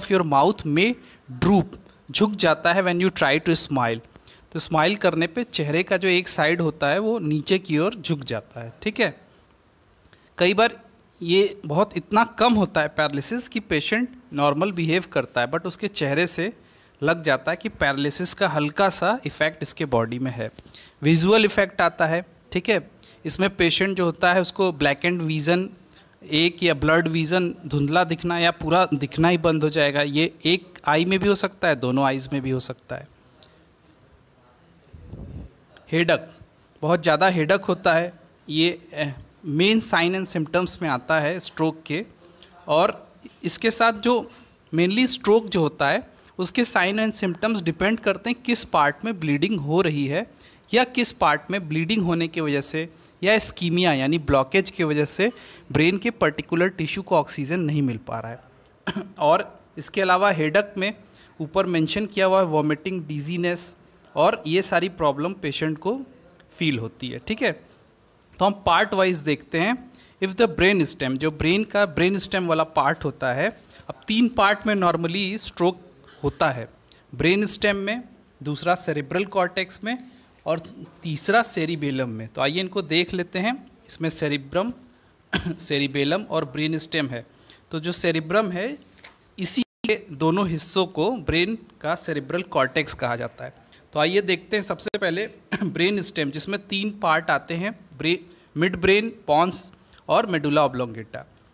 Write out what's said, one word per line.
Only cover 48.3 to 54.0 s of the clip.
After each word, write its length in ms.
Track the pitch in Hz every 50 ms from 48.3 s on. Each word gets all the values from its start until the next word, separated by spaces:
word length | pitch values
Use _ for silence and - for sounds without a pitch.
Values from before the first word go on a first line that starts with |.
हैं 120 | 240 - -
किस 220 | - 240 - -
पार्ट 320 | - - 160 147 147 - - -
में 160 | 226 220 175
ब्लीडिंग 400 | 156 160 190 160 160 202 220 175
हो 200 | 139 147 156 180
रही 260 | 190 165 151 143 143
है 200 | 135 147 180 233 - - - - - - _ _ _ -
या 100 | 240 254
किस 280 | 247 254 247 233 - -
पार्ट 280 | - 190 156 147 151 - -
में 180 | 185 202 175 151
ब्लीडिंग 340 | 151 160 165 160 226 220 180
होने 260 | 175 165 170 170 165
की 120 | 165 170
वजह 200 | 156 151 143 139
से 280 | 139 - - 156 165 165 - - - - _ _ 175
या 140 | 190 220
ischemia 580 | 214 - - - - 170 170 165 175 185 170 147
यानी 240 | 135